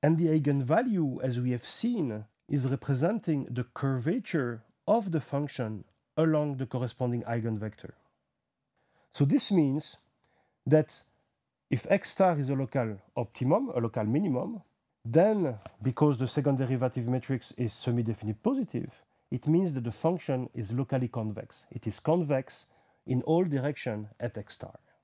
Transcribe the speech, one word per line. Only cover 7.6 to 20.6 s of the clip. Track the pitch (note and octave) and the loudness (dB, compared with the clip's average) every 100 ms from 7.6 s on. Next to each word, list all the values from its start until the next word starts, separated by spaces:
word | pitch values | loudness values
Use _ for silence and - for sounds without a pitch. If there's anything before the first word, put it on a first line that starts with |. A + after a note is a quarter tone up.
| G#2+ - - - _ _ _ _ _ _ _ _ _ _ _ | -6 -10 -18 -20 _ _ _ _ _ _ _ _ _ _ _
So | - | 0
this | C#3+ B3 - | 2 2 2
means | F#3+ C#3+ C#3 - - _ _ _ _ _ _ - | 2 4 0 -6 -18 _ _ _ _ _ _ 4
that | D#3 D3+ - _ _ _ _ _ _ _ | 4 4 -6 _ _ _ _ _ _ _
if | - - | -4 2
x | G3 - | 2 2
star | - F#3+ D#3+ | 2 4 4
is | C3 | 0
a | |
local | C3+ C3+ C#3 A2+ G2+ _ - | -2 -2 -2 -2 -4 _ -6
optimum, | A2+ - B2 F#3+ C4 | -6 -2 2 2 2
a | B2+ | -2
local | A#2 A2 | -2 0
minimum, | G#2+ C3 G3+ B2 D#3 A#3 - _ _ _ A#2 | 0 0 0 -2 -2 -8 -14 _ _ _ 2
then | A#2+ G3 G#3+ D#3+ A2 - _ | 4 6 4 0 -2 -12 _
because | C3+ A#2+ D3+ B2+ | -4 4 4 4
the | B2+ | 0
second | - C#3+ C3+ | 0 0 0
derivative | C3 C3 B2+ C3 A#2 | 0 0 0 -2 -2
matrix | B2+ - C3 - - | -2 -2 -6 -6 -4
is | A#2+ | -4
semi-definite | - - A#2+ A2+ A2 G#2+ G#2+ | -4 -2 0 -2 -4 -4 -2
positive, | - C4+ A3+ A#2+ - - _ _ _ | -2 0 -2 -6 -8 -14 _ _ _
it | C3 C#3+ | -6 2
means | E3 F#3 | 2 2
that | C3+ | -2
the | A#2 | -4
function | G#2+ E3 F3+ - C3 B2 | -2 -2 -2 -2 -4 -4
is | - | -8